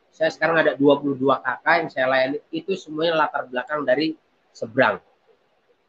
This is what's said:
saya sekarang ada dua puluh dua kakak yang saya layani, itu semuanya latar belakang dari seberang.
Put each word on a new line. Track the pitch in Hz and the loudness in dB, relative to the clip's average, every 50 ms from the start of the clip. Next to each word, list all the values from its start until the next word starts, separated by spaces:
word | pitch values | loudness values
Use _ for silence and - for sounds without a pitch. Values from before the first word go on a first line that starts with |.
| _ _ _ | _ _ _
saya | - 156 160 | -2 -2 -2
sekarang | 156 - 156 156 165 160 | -2 0 0 0 2 2
ada | 151 151 135 131 | 2 2 2 4
dua | 139 147 139 - | 4 4 4 4
puluh | - 143 135 127 | 2 -4 -4 0
dua | 127 139 131 127 | 2 2 2 0
kakak | - 131 123 - - 151 165 170 165 147 | 0 -6 -6 -4 0 2 2 2 0 -2
yang | |
saya | - 139 131 | -4 -2 -2
layani, | 131 131 131 131 135 143 147 - - - | 0 2 0 0 0 -2 -6 -10 -8 -10
itu | 165 156 - 190 - | -10 -6 -6 -6 -6
semuanya | - - 156 156 160 170 165 156 151 | -6 -10 -6 -4 -2 0 0 0 0
latar | 151 - 139 131 127 | -2 -2 -6 -8 -6
belakang | 127 123 123 - 151 151 143 127 | -6 -8 -6 -6 -6 -4 0 0
dari | 127 143 156 160 156 - _ _ _ _ _ _ _ | 0 0 0 -2 -4 -8 _ _ _ _ _ _ _
seberang. | - - 117 110 123 127 110 101 92 _ _ _ _ _ _ _ _ _ _ _ _ _ _ _ _ _ | -14 -12 -8 -2 0 2 2 0 -2 _ _ _ _ _ _ _ _ _ _ _ _ _ _ _ _ _